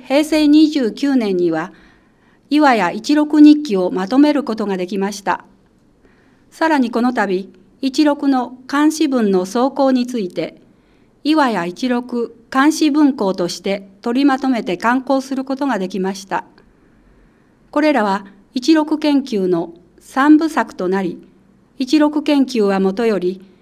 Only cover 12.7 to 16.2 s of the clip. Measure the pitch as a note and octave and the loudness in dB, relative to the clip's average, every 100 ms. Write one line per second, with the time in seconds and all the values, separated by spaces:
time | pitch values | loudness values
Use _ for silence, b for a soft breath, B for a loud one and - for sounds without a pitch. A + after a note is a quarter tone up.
12.7 | D#4 D#4 D4 C#4+ B3+ G3 F#3 E3+ - G3 | 2 0 2 2 2 -2 -2 -4 -6 -6
13.7 | G3 - - A#3+ B3 C#4 C4+ C4 A#3 G#3 | -6 -8 -12 -4 0 2 0 -2 -2 -4
14.7 | F3 A3+ B3+ B3+ C4+ C4+ C4+ C4+ C4+ C#4+ | -4 -2 -2 0 -2 -2 -8 -6 -6 -4
15.7 | G#3+ F#3 G3 F#3 F#3+ | -4 -4 -4 -6 -6